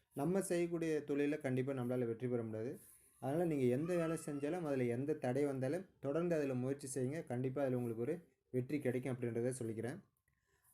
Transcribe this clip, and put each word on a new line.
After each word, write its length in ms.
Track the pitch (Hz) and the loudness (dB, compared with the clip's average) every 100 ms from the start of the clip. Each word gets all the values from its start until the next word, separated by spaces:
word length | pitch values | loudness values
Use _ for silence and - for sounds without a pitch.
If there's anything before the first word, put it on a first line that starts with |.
| _ - | _ -4
நம்ம 240 | 147 190 | 0 0
செய்யக்கூடிய 520 | 180 175 170 170 165 151 147 | 2 0 0 0 0 0 0
தொழில்ல 320 | 143 143 151 | 0 2 0
கண்டிப்பா 320 | 139 127 131 | 0 0 0
நம்மளால 340 | 135 123 127 120 | -2 0 0 0
வெற்றி 220 | 113 123 | 0 -2
பெற 140 | 120 | -2
முடியாது. 300 | 113 110 117 190 - - - - | -2 -4 -4 -6 -12 -20 -20 -8
அதனால 220 | 135 151 | -2 2
நீங்க 220 | 175 147 123 | 2 4 4
எந்த 240 | 127 165 175 | 4 2 2
வேலை 200 | 165 160 | 2 -2
செஞ்சாலும், 480 | 160 143 143 180 | -4 -4 -2 -2
அதுல 220 | 160 139 123 | 0 2 2
எந்த 320 | 117 139 151 | 0 0 0
தடை 260 | 127 127 | 0 2
வந்தாலும் 420 | 143 135 131 170 196 _ | 2 0 0 -2 -4 _
தொடர்ந்து 340 | 139 151 175 | -2 2 2
அதுல 200 | 160 143 | 2 2
முயற்சி 340 | 127 127 139 135 | 0 0 -2 -4
செய்யுங்க. 320 | 139 127 156 165 | -2 -2 -2 -4
கண்டிப்பா 360 | 123 131 131 | -2 0 0
அதுல 140 | 139 127 | 2 2
உங்களுக்கு 260 | 120 113 | 0 -2
ஒரு 140 | 120 170 - _ _ | -2 -2 -6 _ _
வெற்றி 260 | 127 127 151 | -2 0 0
கிடைக்கும் 360 | 127 123 135 | 0 0 -2
அப்படின்றத 380 | 120 120 117 123 | -2 -2 0 0
சொல்லிக்கிறேன். 460 | 127 113 110 113 175 - _ _ _ _ _ _ | -2 -4 -4 -4 -6 -12 _ _ _ _ _ _